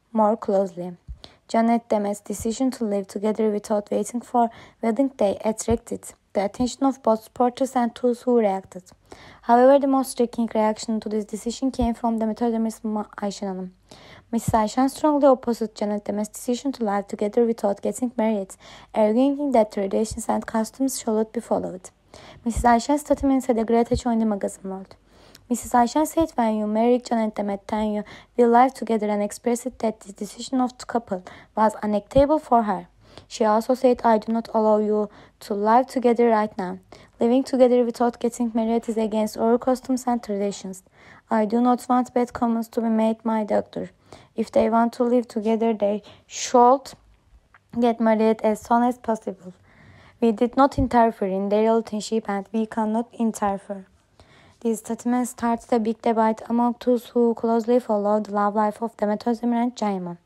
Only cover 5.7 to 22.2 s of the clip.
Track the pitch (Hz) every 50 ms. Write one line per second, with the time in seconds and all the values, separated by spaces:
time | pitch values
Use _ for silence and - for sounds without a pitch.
5.7 | 233 - _ - 196 - - - - _ _ _ - 202 190 202 - - 254 226
6.7 | - - 277 269 254 - - 226 220 220 - - _ - 247 247 247 - 269 254
7.7 | - 247 240 233 - - 254 247 233 - - 254 240 233 214 196 190 190 - -
8.7 | - 180 _ - - _ _ _ - - - - - - - - 240 240 254 269
9.7 | 285 277 285 277 269 269 247 254 - - 240 233 - 233 233 214 - 220 214 214
10.7 | 214 - - - 220 214 - 208 214 214 202 - 214 196 - 240 226 - 269 262
11.7 | - - 240 233 226 - 247 233 226 220 226 220 214 - 240 233 226 226 226 226
12.7 | 220 - - 214 214 208 208 - - - 208 202 190 - 208 196 185 185 185 185
13.7 | _ _ _ _ - - - - - - _ - 233 226 - - 240 226 214 214
14.7 | - 254 269 269 - - - 302 294 277 285 269 254 254 - 240 226 - 226 214
15.7 | _ - 214 208 208 208 - - 202 208 214 - - - - 247 240 240 - 277
16.7 | 254 - 226 202 202 202 196 - 214 - 214 208 - 240 240 226 226 - - 202
17.7 | 196 - - 214 208 - 254 233 - 233 220 220 220 196 190 - - _ - -
18.7 | - - - _ - 220 214 214 220 247 269 285 277 285 294 277 247 226 214 -
19.7 | - 208 196 196 214 214 220 - - 233 - - 220 220 220 - - 220 220 -
20.7 | - - 269 262 - - - 226 214 214 220 220 - 233 - - 214 185 185 170
21.7 | 180 190 - - _ _ _ _ - -